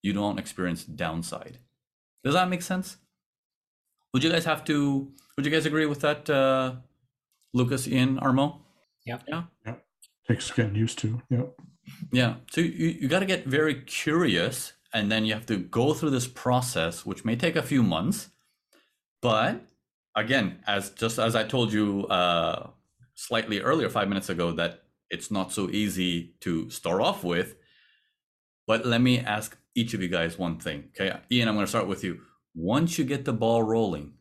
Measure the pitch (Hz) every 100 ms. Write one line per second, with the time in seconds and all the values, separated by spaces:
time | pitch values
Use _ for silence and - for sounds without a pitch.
0 | 98 101 104 95 - - 90 82 - 76
1 | 85 82 85 - - - _ _ _ _
2 | _ _ 135 170 180 180 - 185 180 -
3 | _ _ _ _ _ _ _ _ _ _
4 | _ 131 156 170 165 151 - 147 143 139
5 | 139 - _ - 143 156 151 151 156 143
6 | 151 151 - 139 135 131 131 123 - _
7 | _ _ _ _ _ 123 123 131 117 127
8 | 131 131 135 127 143 - _ _ _ _
9 | 117 120 - 160 170 _ 110 123 _ _
10 | - _ - 117 - - 107 104 113 -
11 | 107 120 - 127 127 - - _ - -
12 | - 127 120 123 - - 170 - - -
13 | 131 175 190 185 139 139 156 123 - -
14 | - 160 165 87 92 123 - _ _ 110
15 | 104 110 110 107 - 104 87 117 135 151
16 | 156 131 120 - 123 127 123 - 82 -
17 | - 95 107 120 170 160 - 139 107 80
18 | 113 196 - _ _ _ _ _ _ _
19 | _ _ 120 110 135 233 - _ _ _
20 | _ 107 110 135 95 - - 101 98 -
21 | 113 117 113 113 110 131 117 107 104 98
22 | 98 95 90 85 82 - - _ _ _
23 | _ - - 113 113 101 127 160 110 117
24 | 98 98 - 87 85 82 85 - _ _
25 | _ 90 - 101 92 - 92 104 104 92
26 | 90 85 85 _ - 82 - - 85 92
27 | 147 196 87 85 92 - _ _ _ _
28 | _ _ _ _ _ _ - 113 127 117
29 | 127 123 110 104 104 - _ - 117 104
30 | 90 87 82 85 87 80 82 73 - -
31 | 98 - _ 123 113 107 95 117 95 92
32 | 95 82 - _ _ 82 85 131 170 170
33 | 131 139 135 117 113 117 110 113 107 78
34 | 73 -